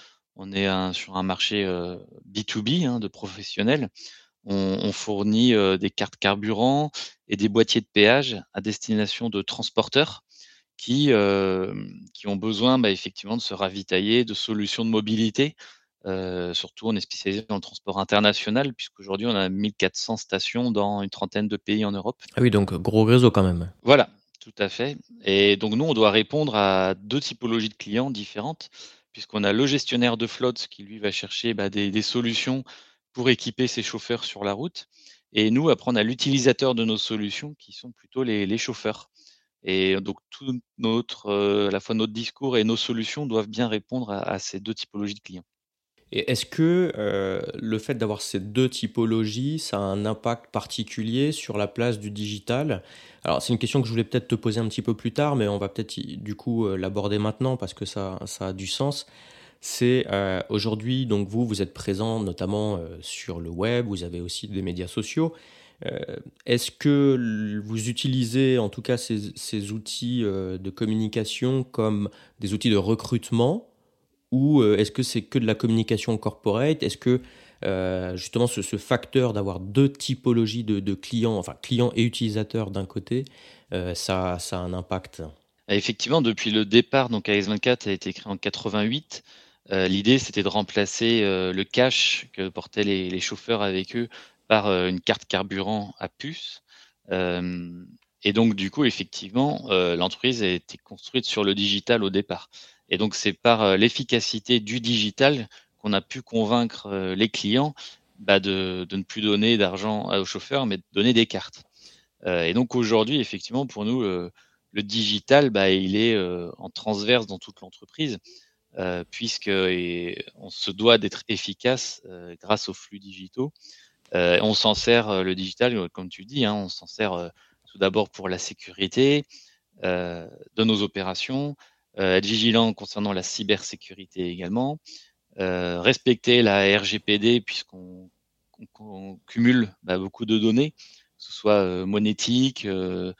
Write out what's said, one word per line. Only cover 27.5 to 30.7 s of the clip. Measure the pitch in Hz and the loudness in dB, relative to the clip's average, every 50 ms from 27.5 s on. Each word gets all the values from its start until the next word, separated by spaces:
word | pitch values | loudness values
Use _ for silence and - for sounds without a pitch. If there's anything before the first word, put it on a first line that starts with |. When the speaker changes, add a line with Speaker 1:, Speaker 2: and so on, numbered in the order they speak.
| 113 113 107 107 | 0 0 -2 -2
Speaker 1:
de | - | -6
clients | - - 107 104 117 131 139 | -10 -8 -4 -2 -2 -2 -2
différentes, | 127 104 101 - - 104 107 151 185 - - - _ - - - - _ _ _ | -4 -8 -10 -10 -10 -8 -8 -8 -8 -10 -14 -20 _ -20 -20 -20 -20 _ _ _
puisqu'on | - - - - - 107 101 | -20 -20 -12 -6 -2 0 2
a | 101 | 4
le | 101 117 139 | 4 4 4
gestionnaire | 135 139 147 - - 127 120 123 120 113 | 4 2 0 0 0 0 2 2 2 2
de | 110 117 113 | 2 -2 -4
flotte | - - 127 127 120 - - | -2 0 0 0 0 -2 -8
qui, | - | -14